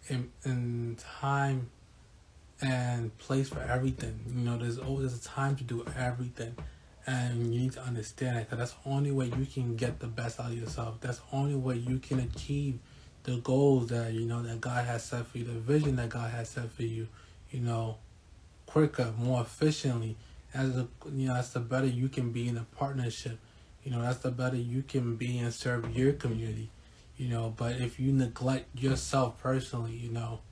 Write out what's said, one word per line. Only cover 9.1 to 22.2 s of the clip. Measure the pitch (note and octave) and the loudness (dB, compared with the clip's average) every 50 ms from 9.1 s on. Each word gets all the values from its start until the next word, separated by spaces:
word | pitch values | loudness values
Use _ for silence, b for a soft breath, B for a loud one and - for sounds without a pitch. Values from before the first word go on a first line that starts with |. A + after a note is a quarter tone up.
way | C#3 C3+ B2+ | 2 2 2
you | A#2+ A#2+ - D#3+ | 2 0 0 -2
can | C#3 - C3+ B2+ A#2+ A#2 | 0 0 -2 0 0 0
get | A2+ B2 A#2+ A#2 - | 0 0 0 -2 -2
the | - | -6
best | A#2 A2+ - A#2 A#2+ - - | -6 -4 -2 -4 -4 -4 -4
out | A#2+ A#2+ | -6 -4
of | A#2 A#2 | -4 -4
yourself. | A2+ G#2+ - A#2 A#2 A#2 A2+ A2+ | -4 -4 -4 -4 -4 -4 -6 -6
That's | - B2+ A#2+ - | -6 -6 -6 -6
the | - - - | -8 -4 0
only | C#3 C#3 C#3+ C#3+ | 0 2 2 2
way | C3+ B2+ C3 B2+ | 2 2 0 0
you | A#2+ A#2+ B2 B2+ C3 | 0 0 0 0 -2
can | - - C#3 C3 | 0 0 0 0
achieve | B2 B2 - - - - C#3+ C#3+ C#3+ C#3 B2+ - B B B B B B B B | 0 0 -4 -6 -4 -2 0 0 0 0 -2 -4 B B B B B B B B
the | - - B2+ A#2+ | -4 -2 -2 0
goals | A#2+ - C3 C3+ C#3+ C#3+ C3+ B2+ A#2 A2+ | 2 4 6 8 10 10 8 8 6 2
that, | A#2+ A#2 A#2 A2+ A2+ | 0 0 0 0 0
you | A2+ A#2 | 0 0
know, | A#2 A#2 A#2+ | 0 0 -2
that | A#2+ A#2 A2+ A2+ | -2 -4 -4 -4
God | - B2+ B2 B2 B2 | -4 -2 0 0 0
has | A#2+ A#2+ A#2 - | 0 -2 -2 -2
set | - - A#2+ A#2 | -2 -4 -4 -4
for | - - A#2+ | -4 -6 -6
you, | A#2 | -6
the | A#2+ A#2 A2+ | -4 -4 -4
vision | A2+ B2 C#3+ D3+ D3+ C#3+ C3 | 2 4 4 4 6 4 2
that | B2 A#2+ A2+ | 2 0 -2
God | A2+ B2 A#2 A2+ | -2 -2 -4 -2
has | A#2 A#2 A2+ - | -4 -4 -6 -6
set | - - A#2 A2 | -6 -6 -6 -6
for | - - | -4 -4
you, | A#2+ A#2 A2+ A2+ A2+ A2 B B B B B B B - | -4 -2 -2 -4 -6 -8 B B B B B B B -8
you | - C3 | -4 -2
know, | A#2+ A#2+ A#2 A#2 A2+ A2+ A2 - - - - - - - - - - - - - - | 0 2 2 0 0 -2 -4 -8 -12 -20 -20 -20 -20 -20 -20 -20 -20 -20 -20 -20 -18
quicker, | - - D#3 D#3 C#3+ - - B2+ A#2 A2 | 2 6 6 6 6 6 0 0 0 0
more | A2 A#2+ B2 B2+ B2 | 0 2 4 4 2
efficiently. | A#2 - - - D#3 D#3 D3+ - - C#3 B2 A#2 A2+ A2+ A2 B B B B B B B - | 2 -2 -2 2 4 4 4 4 0 0 2 2 0 -2 -6 B B B B B B B -2
As | C3 C3+ C3 B2+ | 0 2 2 2
a, | B2+ B2 A#2+ - - - D3+ | 0 0 -2 -6 -14 -12 -6
you | D3 C3+ C3 C3 | -2 0 0 2
know, | B2+ | 2
that's | B2 B2 - | 0 0 0
the | - B2 | -2 -4
better | A#2+ A2+ B2+ C3 C3+ | -2 2 2 4 4
you | C3+ B2 A#2+ B2+ C3+ | 4 2 2 0 0
can | - - | 0 0